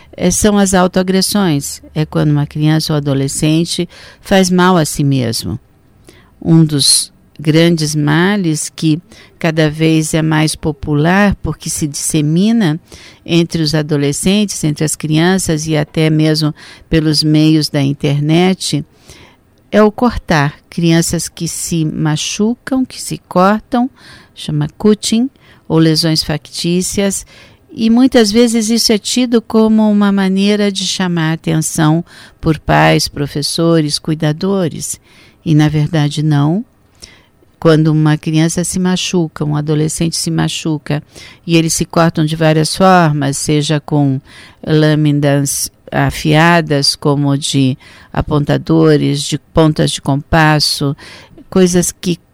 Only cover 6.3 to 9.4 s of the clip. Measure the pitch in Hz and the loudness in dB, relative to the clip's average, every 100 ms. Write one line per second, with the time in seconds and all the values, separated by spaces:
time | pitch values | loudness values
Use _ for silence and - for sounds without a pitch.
6.3 | _ - 165 160 147 - - - _ _ | _ 2 4 4 2 0 0 -4 _ _
7.3 | - 151 156 170 165 151 151 147 156 180 | -6 0 2 2 0 -2 -2 0 0 0
8.3 | 208 170 151 - - 160 151 - - - | 0 -2 -4 -6 -4 -2 -2 -4 -20 -20
9.3 | _ | _